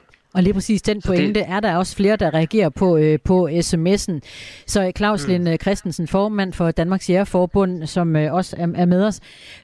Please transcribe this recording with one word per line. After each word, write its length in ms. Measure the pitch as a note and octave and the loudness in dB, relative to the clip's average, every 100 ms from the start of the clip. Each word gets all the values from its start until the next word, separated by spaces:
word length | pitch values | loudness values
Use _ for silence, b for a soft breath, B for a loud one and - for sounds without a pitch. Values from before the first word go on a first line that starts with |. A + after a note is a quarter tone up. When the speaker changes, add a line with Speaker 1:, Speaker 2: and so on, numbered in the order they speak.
| _ _ _ | _ _ _
Speaker 1:
Og 80 | F#3+ | 0
lige 120 | F3+ | 2
præcis 280 | F#3+ - G#3 | 2 0 -2
den 180 | - G#3 | 0 -2
Speaker 2:
Så 120 | F#3+ | 0
det 60 | F3+ | 0
Speaker 1:
pointe 220 | G3 G#3+ | 2 0
er 200 | F#3 F#3 | -2 -2
der 160 | G#3+ E3+ | 0 0
også 200 | F#3 - | -2 0
flere, 200 | G3 G#3+ | 0 2
der 180 | F3 | 0
reagerer 340 | D#3 D#3+ A3 F3 | 0 0 2 0
på, 280 | - F#3 D#3+ | 2 2 4
øh, 220 | D#3 D#3 | 4 2
på 240 | - F#3 E3+ E3 | 2 2 2 0
S 160 | E3+ E3+ | 0 0
M 100 | E3 | 2
S'en. 340 | G3 - D#3+ B B B B - | 0 0 -6 B B B B -4
Så, 200 | G#3+ F#3 | -2 -2
øh, 60 | - | 0
Claus 300 | G#3 G#3 D3 | -2 -2 0
Speaker 2:
Mm. 60 | |
Speaker 1:
Linde 240 | F3+ F3 E3 | 0 0 0
Christensen, 520 | - G3+ F#3+ D#3 E3 | 0 -2 -4 -6 -2
formand 440 | G3 G#3 G#3 F#3 | 0 0 -2 -4
for 180 | - E3+ | -2 -2
Danmarks 400 | D#3+ E3+ F#3+ - | 0 -2 -2 0
Jægerforbund, 760 | F3+ G3+ F#3 F3+ G3+ F#3+ F3+ D#3 | 0 2 0 0 0 0 -2 -4
som, 300 | - E3+ D#3 | -2 2 2
øh, 180 | D3+ | 0
også 220 | E3+ F#3 - | -2 -4 -4
er, 100 | E3+ | -4
er 100 | E3 | 0
med 200 | F3 F3+ | 2 2
os. 160 | G#3 G3+ B B B B | 0 -2 B B B B